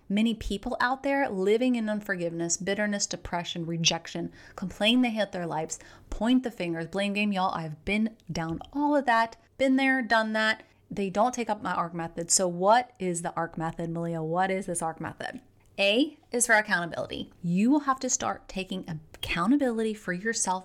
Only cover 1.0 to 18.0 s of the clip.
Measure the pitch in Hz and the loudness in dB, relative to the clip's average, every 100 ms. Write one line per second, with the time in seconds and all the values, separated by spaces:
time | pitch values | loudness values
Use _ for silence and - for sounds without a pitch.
1 | 277 277 277 190 190 226 254 240 214 214 | 0 0 0 0 2 4 4 2 0 -2
2 | 208 185 170 165 170 - 185 202 208 202 | -4 -2 -2 -2 -2 -2 -2 0 0 0
3 | - 175 - 175 170 175 165 170 160 165 | -4 -6 -6 -6 -4 -6 -4 0 0 0
4 | - 170 170 - - - 180 - 208 247 | -4 -8 -8 -10 -18 -10 -10 0 2 4
5 | 247 220 202 185 170 151 160 - - - | 2 0 -4 -4 -4 -4 -6 -8 -14 -20
6 | - - 220 254 254 - 175 165 160 190 | -10 -2 2 2 2 -6 -4 -4 -4 -2
7 | 202 202 208 190 185 - 160 151 - 208 | -2 0 0 2 0 -2 -6 -8 -2 0
8 | 220 - - 170 165 165 - 277 294 294 | 0 -4 -8 -6 -4 -6 -6 -2 2 2
9 | 254 226 226 - _ - 269 262 269 262 | 4 2 2 -4 _ 0 2 4 4 2
10 | 220 233 220 220 220 220 - _ - - | 4 2 2 2 0 0 -6 _ -10 -4
11 | 196 196 240 247 226 208 180 180 170 170 | -2 2 2 2 -4 -4 -2 -4 -4 -4
12 | 165 - 170 - 185 170 190 233 247 - | -8 -6 -2 2 2 2 6 6 4 -4
13 | 185 170 170 - 165 - 160 165 170 165 | -4 -2 -4 -4 -4 -4 -6 -4 -6 -4
14 | 170 165 156 170 190 190 180 175 160 160 | -4 -4 -2 0 0 0 -2 -2 -4 -4
15 | 160 - - - - _ _ - 196 220 | -8 -8 -10 -10 -18 _ _ 0 2 4
16 | 302 - - 240 233 214 214 180 170 - | 2 -2 -6 -2 4 4 4 0 -2 -6
17 | - - - - 170 175 226 302 277 269 | -6 -8 -12 -8 -2 2 6 4 2 -2